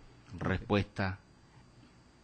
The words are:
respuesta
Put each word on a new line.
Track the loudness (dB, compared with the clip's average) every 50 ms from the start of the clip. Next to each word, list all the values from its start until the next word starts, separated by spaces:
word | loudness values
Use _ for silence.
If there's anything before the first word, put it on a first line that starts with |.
| -20 -20 -20 -20 -18 -16 -10 -4
respuesta | -2 0 0 0 0 2 2 2 2 0 -2 -4 -4 -4 -4 -6 -12 -20 -20 -20 -20 -20 -20 -20 -20 -20 -20 -20 -20 -20 -20 -20 -20 -20 -20 -20